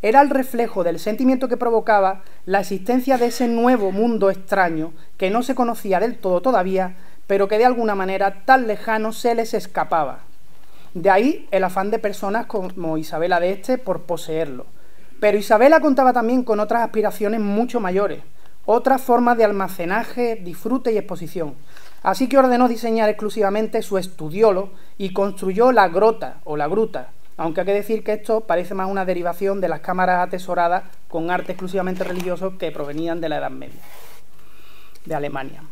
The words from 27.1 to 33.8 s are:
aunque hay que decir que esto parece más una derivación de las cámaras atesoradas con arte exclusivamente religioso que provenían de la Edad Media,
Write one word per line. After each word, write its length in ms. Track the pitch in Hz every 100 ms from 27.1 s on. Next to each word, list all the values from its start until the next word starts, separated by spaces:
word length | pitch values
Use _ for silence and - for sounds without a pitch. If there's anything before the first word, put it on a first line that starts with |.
| - - -
aunque 200 | 160 160
hay 40 | 180
que 80 |
decir 300 | 202 202 220
que 80 | 220
esto 300 | 214 214 220
parece 300 | - 170 180
más 160 | 196 190
una 160 | 196
derivación 560 | 185 175 175 170 196 196
de 80 | 180
las 120 | 156
cámaras 440 | - 180 185 180
atesoradas 600 | 180 185 185 175 170 180 - - -
con 200 | 165 165
arte 220 | 180 180
exclusivamente 540 | 180 185 190 185 185
religioso 520 | 180 180 180 175 190 185
que 140 | 170
provenían 500 | 151 143 147 165 165
de 80 | 160
la 100 | 147
Edad 120 | 139
Media, 300 | 131 135 -